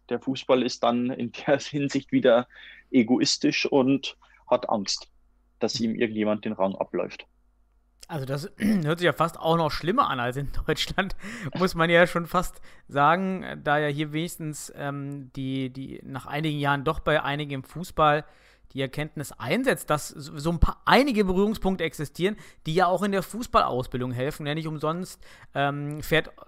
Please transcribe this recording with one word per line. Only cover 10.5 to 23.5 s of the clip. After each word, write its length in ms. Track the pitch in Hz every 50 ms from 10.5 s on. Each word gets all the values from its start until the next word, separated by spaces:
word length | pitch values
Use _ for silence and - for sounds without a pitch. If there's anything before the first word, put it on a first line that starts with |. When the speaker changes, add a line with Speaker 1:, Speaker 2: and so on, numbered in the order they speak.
| - - -
Speaker 2:
Deutschland, 480 | - 151 - - - - - 196 180 - - - 208 233
<laughs> 220 | 240 196 135 -
muss 180 | 160 185 180 165
man 140 | 170 165 170
ja 180 | 170 170 180
schon 180 | 170 - 175 170
fast 360 | 151 - 180 - - - - - - - - -
sagen, 760 | - 131 139 143 151 170 185 190 190 190 180 - - 147 147 143
da 140 | 147 147
ja 100 | 151 151
hier 260 | 147 139 147 156 147 147
wenigstens, 580 | 156 170 175 - - 160 151 147 - - - -
ähm, 560 | 147 143 143 139 143 139 139 143 143 131 127 -
die, 360 | 139 131 131 135 139 135 127
die 300 | 127 131 135 - - - -
nach 220 | - 135 127 -
einigen 340 | - - 151 160 156 147 147
Jahren 240 | 143 139 143 139 127
doch 160 | 156 156 -
bei 220 | - 165 151 151
einigen 300 | - 139 143 147 151 143
im 120 | 143 131 -
Fußball 640 | - - 151 180 - - - 156 151 147 151 151 - - _ _ - _ _ - - -
die 80 | 135
Erkenntnis 500 | 135 123 - 147 151 151 - 156 135 -
einsetzt, 580 | - - 117 123 175 233 262 262 185 - - -
dass 200 | 151 135 - -
so, 280 | - 156 135 160 160
so 140 | 147 135 170
ein 80 | 175 -
paar, 200 | - - - - -
einige 400 | - 175 226 285 294 214 214 202
Berührungspunkte 580 | 185 185 185 202 220 208 - - 190 190 180 165
existieren, 520 | 160 - - 147 - - - 170 208 214 - - - - - -
die 80 | 156 160
ja 100 | 180 180
auch 160 | 175 185 170
in 100 | 202 208
der 120 | 196 190 170
Fußballausbildung 880 | - - 226 247 -